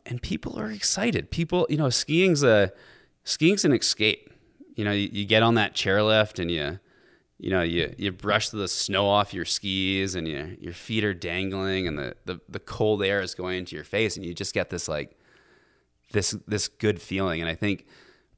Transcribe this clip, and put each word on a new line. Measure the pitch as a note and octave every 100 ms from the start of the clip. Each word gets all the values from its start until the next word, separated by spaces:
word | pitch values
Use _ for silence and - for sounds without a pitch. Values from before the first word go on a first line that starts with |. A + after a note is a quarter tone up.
| -
and | B2
people | - - - -
are | G#3+
excited. | G#3 - - A#3 B2+ -
People, | - E3 F3+ E3
you | D3+
know, | C#3+
skiing's | - - D#3+ F#3 D3+
a, | C3+ G#2+ F#2+ - - - _ _
skiing's | - - D#3+ G3+ D#3+
an |
escape. | B2 - - G#2+ - - - _ _ - -
You | G#2
know, |
you, | G#2 G2+
you | G2+ G2+
get | A2
on | A#2 A#2
that | G2+
chairlift | - G2+ G2 G#2+ A2 G#2+ -
and | E2+
you, | E2 D2 G2+ _ _ _ _ _ _
you | -
know, | F#2
you, | E2+ E2+ D#2 -
you | G2
brush | F#2 G2+ G#2 -
the | G#2+ F#2
snow | - - G2 G2+
off | G2+ G2
your | F#2 D#2+
skis | - G2 F#2+ F#2+ F#2+ G2 F2+
and | D#2+
you, | C#2+ D#2 -
your | E2
feet | F2 - A2
are | G#2
dangling | F2+ F2+ F2 F#2+ F#2+ F#2+ F#2+ F2+
and | D2
the, | C2+ - -
the, | F2+ -
the | -
cold | - - G#2+ G#2
air | G2 G2+
is | F#2 -
going | F2+ F#2
into | F2+ D#2
your | D2+
face | G2+ A2 F2
and | F2
you |
just | E2+ G2
get | G2+ F2+
this, | F2 -
like, | D2+ C#2+ _ _ _ _ _ _ _ _ _ _
this, | G#2 F#2+ G#2+ -
this | G#2 -
good | - G#2+ G#2
feeling. | - F#2+ F#2+ E2
And | E2
I |
think | E2 G#2 F#2+ - - - _ _